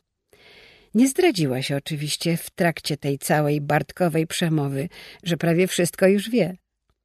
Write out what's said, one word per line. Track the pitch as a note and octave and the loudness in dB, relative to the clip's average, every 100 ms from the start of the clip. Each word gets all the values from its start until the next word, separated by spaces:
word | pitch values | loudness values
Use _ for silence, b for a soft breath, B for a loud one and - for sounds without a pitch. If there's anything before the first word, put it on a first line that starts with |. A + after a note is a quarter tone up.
| _ _ _ B B B B B B | _ _ _ B B B B B B
Nie | G#3+ C4+ | 2 2
zdradziła | D#4 F4+ G3 C#3+ B2+ | 4 2 2 0 -2
się | C3+ C#3 | -2 -4
oczywiście | - D3+ D3 - E3+ E3+ | -4 -6 -6 -4 -2 -2
w | - | -4
trakcie | - F3 - - D3 | -2 -2 0 -6 -6
tej | C#3+ C#3 | -4 -4
całej | - D3+ D3 D3 | 0 2 2 0
Bartkowej | D3 D3 D3 - F3+ D#3+ E3 | 0 -2 -2 -2 0 0 -2
przemowy, | - E3+ D#3 C#3 C#3 D#3+ B B B | -2 0 0 0 -4 -6 B B B
że | E3+ D#3+ | -6 -2
prawie | E3+ E3 F#3 | 0 2 0
wszystko | - F3 - F#3+ | 0 -2 2 4
już | G3+ G#3+ | 4 2
wie. | A#3+ E3+ F#3 _ _ _ _ | 0 0 -4 _ _ _ _